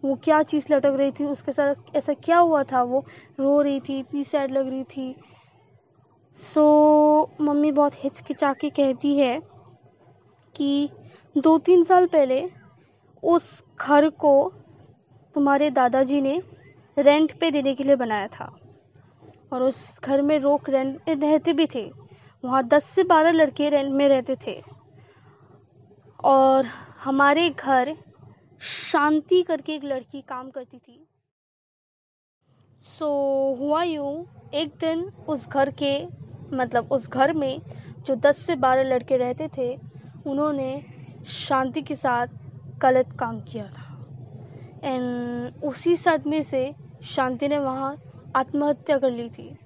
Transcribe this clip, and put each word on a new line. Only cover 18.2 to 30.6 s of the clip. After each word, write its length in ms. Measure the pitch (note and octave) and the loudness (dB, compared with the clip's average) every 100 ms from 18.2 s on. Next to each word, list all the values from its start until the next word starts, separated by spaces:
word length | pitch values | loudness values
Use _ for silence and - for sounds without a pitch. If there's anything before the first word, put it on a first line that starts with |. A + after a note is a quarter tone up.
| G3+ | -6
था, 320 | - - - - - _ _ _ _ - - _ | -10 -16 -16 -20 -20 _ _ _ _ -20 -20 _
और 100 | B3+ | -2
उस 380 | B3+ - - - | -2 -2 -14 -16
घर 180 | - C#4 | -2 0
में 180 | C#4+ D4+ | 2 2
लोग 200 | C#4 C#4+ - | 2 0 0
रेंट 320 | C4+ C4 C4+ | -2 -2 -6
पे 100 | - | -4
रहते 380 | D#4 D4 D4+ D4+ | -2 2 2 2
भी 140 | D4 D#4+ | 0 0
थे, 180 | B3+ G3+ - - - - _ | -2 -12 -16 -20 -20 -20 _
वहाँ 200 | B3 C4 | -2 -2
दस 200 | B3 D4 | 4 2
से 200 | - - | 2 -2
बारह 260 | F#4 E4 D#4 | 4 6 6
लड़के 380 | E4 D4+ - D4 | 4 2 2 0
रेंट 240 | C#4+ C#4 | 0 0
में 160 | C4+ C#4+ | 2 2
रहते 280 | C4+ B3 C4 - | 2 0 -8 -8
थे, 160 | F#3+ - - _ - - _ _ _ _ - _ _ _ _ _ _ | -12 -14 -20 _ -20 -20 _ _ _ _ -20 _ _ _ _ _ _
और 420 | - C4+ C4+ C4+ B3+ - - - | 2 4 6 4 0 -6 -20 -14
हमारे 500 | - C4+ C#4+ D4 E4+ | -4 2 4 4 2
घर 460 | C#4 - C4 B3+ D#4+ - _ - - _ _ | -2 0 0 0 -6 -14 _ -20 -20 _ _
शांति 800 | - - - E4 D4 D#4 D4 F#4 | -12 -10 -4 0 2 0 2 0
करके 320 | F4 D#4+ - | 0 -4 -6
एक 100 | D#4 | -10
लड़की 360 | C#4+ C4 A#3+ C#4 | -6 -8 -8 -20
काम 300 | C4 B3+ C4 | -14 -16 -14
करती 280 | C4 | -16